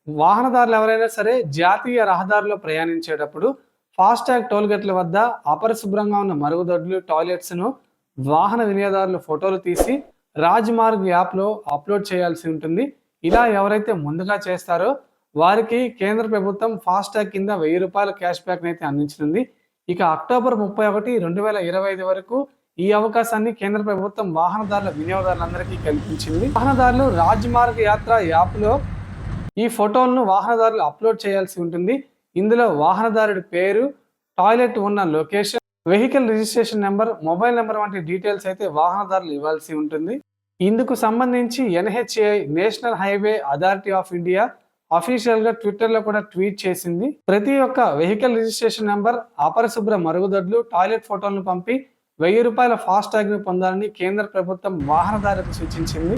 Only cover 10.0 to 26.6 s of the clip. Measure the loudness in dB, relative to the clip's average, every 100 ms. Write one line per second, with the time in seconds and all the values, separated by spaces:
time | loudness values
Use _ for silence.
10 | -6 _ _ 0 2 4 2 2 2 2
11 | 2 2 2 0 -2 -4 -4 -6 -2 -2
12 | -2 -2 -2 -4 -6 -6 -2 -2 -2 -6
13 | _ _ 2 4 4 2 2 0 0 -2
14 | -4 -4 -2 -4 -2 -6 -2 0 0 -2
15 | -6 _ _ 2 4 4 2 0 -2 -2
16 | -2 0 0 -2 -2 -2 -4 -2 0 0
17 | 0 -2 -2 -2 -2 0 0 0 0 0
18 | -2 -2 -4 -4 -4 -6 -4 -6 -4 -2
19 | -4 -4 -2 -2 -2 _ _ _ -6 0
20 | 0 0 0 0 2 0 -2 0 0 0
21 | -2 -2 -2 -2 -2 -2 -2 -2 -2 -2
22 | -2 -2 -2 -6 -6 _ _ -2 2 2
23 | 2 0 0 0 -2 -2 -2 -2 -2 -2
24 | -4 -4 -4 0 0 -2 -2 -2 -2 -4
25 | -4 -2 0 -2 -4 -6 -8 -6 -2 -2
26 | -4 -8 -4 -2 0 0